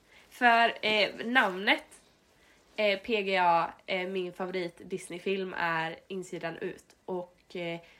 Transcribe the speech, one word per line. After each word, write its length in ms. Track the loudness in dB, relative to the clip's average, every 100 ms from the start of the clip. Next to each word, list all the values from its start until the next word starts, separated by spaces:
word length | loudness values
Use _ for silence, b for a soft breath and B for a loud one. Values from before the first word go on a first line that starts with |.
| b b b
För, 560 | 2 6 6 4 2 0
eh, 400 | 2 2 0 0
namnet, 580 | 4 4 2 0 0 -2 -20 _ _ _ b b b _ 0
eh, 240 | 2 2
P 220 | 0 -2
G 160 | 0 2
A, 360 | 4 4 2 -6 -6
eh, 220 | -4 -4
min 260 | -4 -6
favorit 420 | -6 -6 -4 -6 -10
Disney-film, 800 | -10 -10 -10 -8 -4 -4 -4 -4
är 420 | -2 -2 -4 -8 _
Insidan 500 | -10 -8 -8 -8 -8
ut. 280 | -8 -10 _ _ -8
Och, 500 | -8 -8 _ _ -8
eh, 240 | -8 -8 b